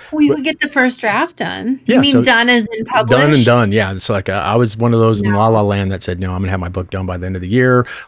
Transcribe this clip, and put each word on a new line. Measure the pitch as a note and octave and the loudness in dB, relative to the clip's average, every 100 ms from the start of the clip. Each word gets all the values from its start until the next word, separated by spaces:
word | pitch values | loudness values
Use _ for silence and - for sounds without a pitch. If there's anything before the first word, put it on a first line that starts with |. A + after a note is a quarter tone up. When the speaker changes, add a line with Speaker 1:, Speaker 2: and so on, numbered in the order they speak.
| - | -8
Speaker 1:
Well, | D#4 | 0
you | D4 | 2
Speaker 2:
but | D4 | 2
Speaker 1:
could | |
get | C#4+ D#4 | -2 -4
the | D4 | -4
first | C#4 B3+ B3+ | 0 0 0
draft | A3 G#3+ E4 - | -2 -2 -4 -6
done. | C#3+ F#2 G#2+ C3+ - | -8 -6 -6 -6 0
You | |
Speaker 2:
Yeah, | B3+ | 2
Speaker 1:
mean | C#4+ | 4
Speaker 2:
so | B3+ | 2
Speaker 1:
done | C4 A#3 A#3+ | 4 2 4
as | A#3+ G#3+ | 2 0
in | A3 | -6
published? | - E3 A#2+ B2+ | -2 -2 2 2
Speaker 2:
done | D3 | 4
and | D3 | 4
done, | A#2 A#2+ G#2 | 4 4 2
yeah. | G#2+ F#2+ | 0 0
It's | F#2+ - | -4 -4
like, | G2+ - | -2 -2
uh, | |
I | F#2+ D#2 A2+ | -4 0 0
was | A#2 A2 | 0 0
one | A#2+ | 0
of | A2+ | 2
those | A2+ G#2+ | 2 2
in | G2+ | 0
Speaker 1:
No. | G2+ | 2
Speaker 2:
La | A2+ | 2
La | A2 | 2
Land | G2+ G2+ F#2+ | 2 0 -2
that | F#2+ | -4
said, | - F2+ | -6 -6
"No, | F#2 | -6
I'm | F2+ | -4
gonna | F#2+ | -4
have | F#2+ | -4
my | F2+ | -6
book | F#2 F2+ | -8 -8
done | F#2+ F#2 | -8 -6
by | F2+ | -6
the | F2+ | -6
end | F#2 | -8
of | |
the | F2+ | -2
year. | A#2+ B2+ B2 B2 - | 0 4 2 0 -8